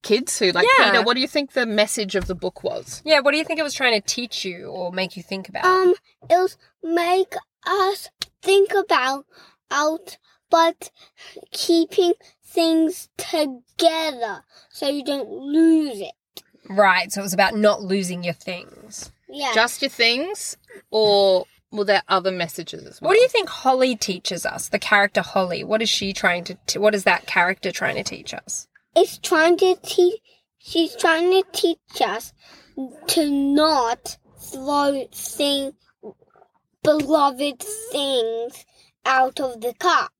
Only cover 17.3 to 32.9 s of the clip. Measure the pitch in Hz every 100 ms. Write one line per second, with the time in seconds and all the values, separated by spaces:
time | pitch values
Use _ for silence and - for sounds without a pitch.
17.3 | 185 190 214 214 202 196 196 180 180 175
18.3 | 165 - 180 - - 214 - - _ _
19.3 | 285 277 220 240 - 277 - 233 240 339
20.3 | 415 - - _ 403 _ 214 214 202 196
21.3 | 185 - _ _ 214 202 196 - 190 180
22.3 | 185 170 - 170 160 - - - 403 508
23.3 | 466 370 - 262 262 262 233 - 185 -
24.3 | 175 - - - 202 - 208 202 - 175
25.3 | 196 185 165 156 214 220 - 196 196 196
26.3 | 175 175 180 - - 208 208 190 175 -
27.3 | 185 175 196 190 - 185 - 202 - -
28.3 | - - - - _ _ - 359 - -
29.3 | 330 320 349 381 370 - - 359 440 _
30.3 | _ _ _ - 330 320 - 330 320 349
31.3 | 381 381 - 339 330 _ - 226 214 -
32.3 | _ _ - _ - 262